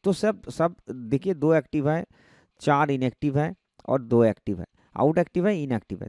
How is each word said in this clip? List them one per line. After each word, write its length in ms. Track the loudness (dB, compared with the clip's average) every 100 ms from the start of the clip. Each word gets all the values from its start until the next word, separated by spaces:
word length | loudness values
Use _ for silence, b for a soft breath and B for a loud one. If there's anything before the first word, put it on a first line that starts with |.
तो 100 | -4
सब, 300 | -2 -2 -4 -8
सब 260 | -4 -4 -4 -14
देखिए, 420 | -12 -4 -4 -2
दो 200 | -2 2
एक्टिव 360 | 2 0 -2 0
है, 160 | -2 -4 b b b b _
चार 320 | 0 2 2
इनएक्टिव 480 | 0 -2 -2 -2 0
है 160 | -2 -6 _ _ -4
और 140 | -2
दो 220 | 2 4
एक्टिव 360 | 4 2 -4 -8
है, 60 | -8 _ _ 0
आउट 220 | 2 2
एक्टिव 300 | 0 0 0
है, 160 | 0
इनएक्टिव 380 | -2 -4 -6
है। 60 | -12